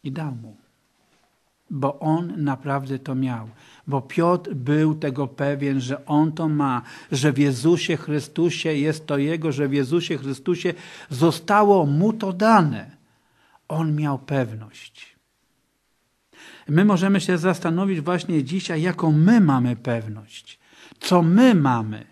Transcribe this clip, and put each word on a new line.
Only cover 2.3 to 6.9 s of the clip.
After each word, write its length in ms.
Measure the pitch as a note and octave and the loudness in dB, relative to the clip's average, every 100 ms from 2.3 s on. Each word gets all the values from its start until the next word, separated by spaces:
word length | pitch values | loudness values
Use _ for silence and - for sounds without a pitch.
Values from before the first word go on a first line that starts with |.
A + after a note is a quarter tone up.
| F3+ | -4
naprawdę 560 | C#3+ C3 C#3+ C#3 C3 C3+ | -4 -4 -4 -6 -6 -8
to 160 | C3+ C3 | -6 -4
miał. 340 | C3 A#2+ A2 - - - - | -4 -6 -12 -20 -20 -18 -6
Bo 140 | C#3 | -6
Piotr 520 | C3 - E3+ F3 F3 | -4 0 0 0 -2
był 420 | C#3 B2 D3+ D#3 D#3 | -8 -2 2 2 0
tego 320 | D3+ C3 C3+ | -6 -4 -8
pewien, 540 | - C#3+ C#3 C#3+ C3+ | -4 -4 -2 -2 -2
że 240 | B2 C#3+ - | -4 -10 -2
on 260 | D3+ D#3 | 0 0
to 180 | D#3 D#3+ | 0 -2
ma, 320 | D3+ C#3 B2 - | 0 0 -2 -8